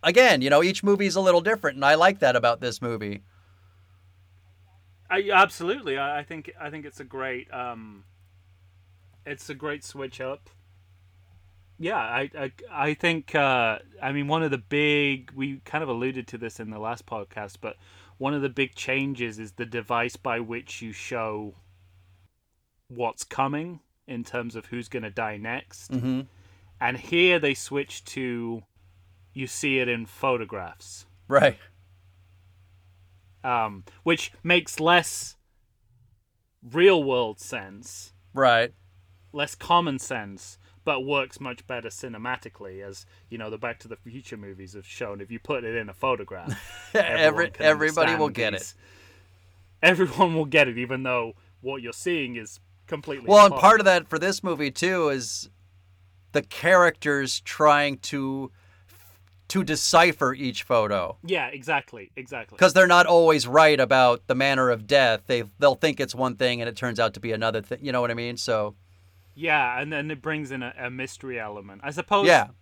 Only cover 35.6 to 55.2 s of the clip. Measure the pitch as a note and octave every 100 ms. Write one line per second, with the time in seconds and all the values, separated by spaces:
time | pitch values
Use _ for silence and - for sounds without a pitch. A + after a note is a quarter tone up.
35.6 | _ _ _ _ _ _ _ _ _ _
36.6 | B2 C3+ F#3 F3+ C#3 B2+ A2+ G#2 - B2
37.6 | G2 G2 - - - _ _ C3+ C3 A#2
38.6 | A#2+ _ _ _ _ _ _ D3 D3 -
39.6 | - F3 E3+ C3+ - B2+ G2+ G2 - -
40.6 | _ _ - C#3 C3 C#3+ C3 - C3+ B2
41.6 | - B2+ A2+ - C3 A2+ A#2 B2+ A#2 _
42.6 | G2+ F#2+ G2 G2 - _ _ A#2 G#2+ A2
43.6 | A#2 A2+ A#2 A2+ B2 A#2+ B2+ A2+ G2+ F#2+
44.6 | F#2+ G2+ F#2+ - A#2 G2+ G2 A2+ - C#3+
45.6 | A2 A#2 G#2+ F#2+ C3+ B2 G2 F#2+ F2 A2
46.6 | - - - A3+ E3+ - D#3 D#3 E3+ -
47.6 | D#3 D3+ D#3 D#3+ D#3+ D#3 D3+ A#2+ A2+ G2
48.6 | - - _ - - _ _ _ _ _
49.6 | _ _ E3 F3+ F#3 B2+ F3+ E3 D3+ D3+
50.6 | C#3 A#2 B2 C3 C3 B2 A#2 G#2+ _ _
51.6 | B2+ C3+ A#2 - F3+ E3+ C3 A#2+ G#2+ -
52.6 | _ _ _ D#3 C#3+ C#3 A#2+ G#3 G3+ C#3
53.6 | F#3 A3 F#3+ F3+ D#3+ D#3+ F3+ - F#3+ D#3+
54.6 | C#3+ - F3 F#3 D#3 C3+